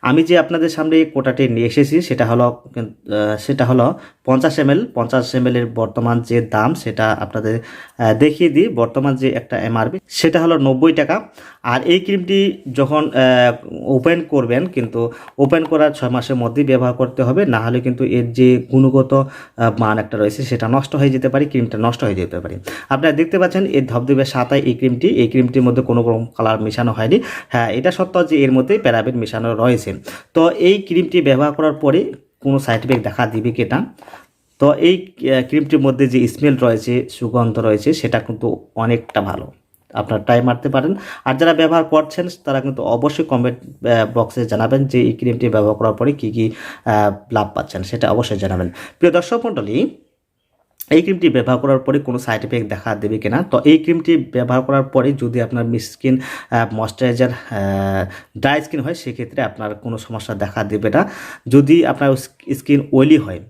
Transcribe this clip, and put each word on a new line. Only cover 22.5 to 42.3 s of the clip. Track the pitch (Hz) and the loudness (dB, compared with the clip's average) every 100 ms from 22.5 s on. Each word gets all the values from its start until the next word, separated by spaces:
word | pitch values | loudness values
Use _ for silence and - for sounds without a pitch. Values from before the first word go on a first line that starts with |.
| 85 - - - | -12 -12 -14 -4
আপনারা | 135 320 | 0 2
দেখতে | 147 165 190 | 2 0 2
পাচ্ছেন | 180 190 196 | 0 0 0
এই | 139 | 0
ধবধবে | 127 120 123 135 135 | 0 -4 0 0 2
সাদায় | 131 123 139 | -2 0 0
এই | 131 | 0
ক্রিমটি, | 120 131 120 170 | 0 0 2 0
এই | - 113 | 2 2
ক্রিমটির | 131 123 131 | 2 2 2
মধ্যে | 123 120 | 2 2
কোনো | 127 120 | 0 0
রকম | 117 113 117 | 2 0 -4
কালার | - 113 110 | -4 -2 0
মেশানো | 107 107 120 | -2 -2 -2
হয়নি। | 110 113 202 262 - - | 0 2 2 0 -14 -4
হ্যাঁ, | 120 117 | -2 0
এটা | 107 175 | 0 -2
সত্য | 175 185 185 170 | -2 -2 0 2
যে | 151 | 2
এর | 135 | 4
মধ্যে | 131 127 208 | 4 2 2
প্যারাবেন | 143 113 110 123 | 2 0 0 -4
মেশানো | 107 113 117 110 | -6 -4 -4 0
রয়েছে। | 120 123 - - - - - | 2 0 -2 -10 -12 -20 -4
তো | 170 165 | 2 2
এই | 214 180 202 | 4 2 2
ক্রিমটি | 196 175 170 180 | 0 -2 2 0
ব্যবহার | 143 131 147 | 2 2 2
করার | 143 156 | 0 -2
পরে | 143 143 156 - - _ _ | 0 0 2 -2 -8 _ _
কোনো | 139 139 | -2 0
সাইড | 135 113 127 | 0 -2 0
এফেক্ট | 127 | -2
দেখা | 104 - 117 | -2 -2 -2
দিবে | 110 117 | -2 -4
কি | 117 104 | -2 -2
না? | 139 240 - - - _ _ _ _ | -2 -4 -10 -20 -20 _ _ _ _
তো | - | 2
এই, | - 170 185 185 _ 127 | 4 2 2 -2 _ 0
আহ, | 131 127 | 0 2
ক্রিমটির | 151 143 151 | -2 2 2
মধ্যে | 135 127 135 | 2 2 2
যে | 127 120 | 2 0
স্মেল | - 147 127 | 0 0 2
রয়েছে, | 127 113 120 123 - | 2 0 -2 -4 -4
সুগন্ধ | - 117 123 113 110 | -8 -4 0 0 0
রয়েছে, | 110 107 120 | 0 2 0
সেটা | 160 - 113 | -2 -2 -4
কিন্তু | - 110 - - - - | -4 -6 -4 -6 -10 -6
অনেকটা | 113 117 - 110 | -2 -2 -2 -4
ভালো, | 98 - - - _ _ _ | -2 -6 -10 -18 _ _ _
আপনারা | - 104 107 | -8 -4 -4
ট্রাই | - 120 | 2 2
মারতে | 127 120 139 | 2 -2 -2
পারেন। | 135 147 196 - - - | -2 -2 -4 -8 -10 -4
আর | 135 | 0
যারা | 165 | 2
ব্যবহার | 160 160 165 | 4 2 2
করছেন | 160 156 151 - 180 | 2 0 0 -4 -8